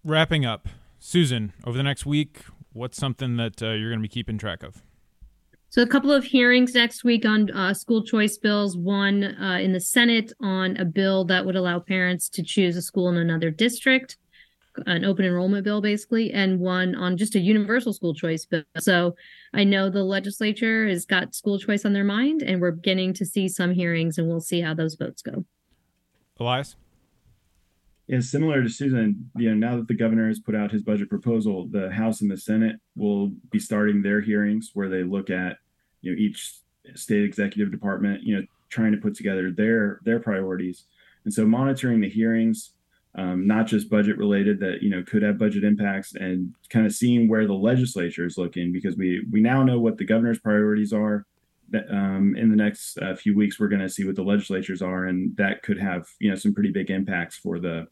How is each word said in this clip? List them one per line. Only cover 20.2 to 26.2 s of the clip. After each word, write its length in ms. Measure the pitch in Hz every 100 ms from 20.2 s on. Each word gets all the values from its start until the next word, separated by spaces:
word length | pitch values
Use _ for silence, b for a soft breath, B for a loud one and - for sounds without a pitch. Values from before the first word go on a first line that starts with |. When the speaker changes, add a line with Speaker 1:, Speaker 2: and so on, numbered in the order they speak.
| 196 - 214 208 226 220 214
Speaker 2:
has 160 | 180
got 280 | - 185 -
school 260 | - 208 196
choice 260 | 208 202
on 80 | 208
their 100 | 202
mind, 380 | 202 208 277 311
and 180 | 269 185
we're 120 | 175
beginning 420 | 165 190 185 185
to 120 | 185
see 220 | 175 202 190
some 240 | 185 180
hearings, 460 | 180 170 165 165 156
and 100 | 165
we'll 140 | 165
see 180 | - 170
how 140 | 165
those 220 | 160 160
votes 260 | 156 - -
go. 240 | - - 175 _ _ _ _ _ _ _